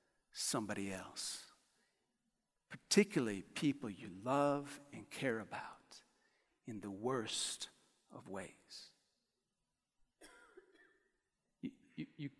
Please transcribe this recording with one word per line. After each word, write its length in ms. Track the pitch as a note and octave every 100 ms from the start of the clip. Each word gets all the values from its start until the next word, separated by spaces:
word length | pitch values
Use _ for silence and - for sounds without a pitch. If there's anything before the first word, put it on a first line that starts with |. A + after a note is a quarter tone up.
| _ _ _
somebody 580 | - - C3 G2+ G#2 G2
else, 520 | F#2+ F#2+ - - - - - _ _ _ _ _ _ _ _ _ _ _
particularly 760 | - - - G#3 - A#2 G2 F2
people 340 | - D3+ C3+ A#2
you 220 | F2+ A2 F2+
love 600 | A2+ C#3 C#3+ C#3+ C#3+ - -
and 160 | - -
care 300 | - C#3 A2+
about 240 | G2 - - - - - - _ _ _ _ _ -
in 140 | G#2+
the 100 | G2+
worst 800 | G2 A#2 C3 A2 - - - - - _ _ _
of 140 | - -
ways. 220 | F#2+ E2+ - - - - - _ _ _ _ _ _ _ _ _ _ _ _ - - - - - - - _ _ _ _ _ _ _
You, 80 | - - - -
you, 100 | D#3 -
you 120 | C#3+ -